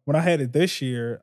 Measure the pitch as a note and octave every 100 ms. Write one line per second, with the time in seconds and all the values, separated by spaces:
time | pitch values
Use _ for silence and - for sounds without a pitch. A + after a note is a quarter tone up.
0 | - D#3 E3+ E3 B2 D3 F#3 - C3 A#2+
1 | A#2 A#2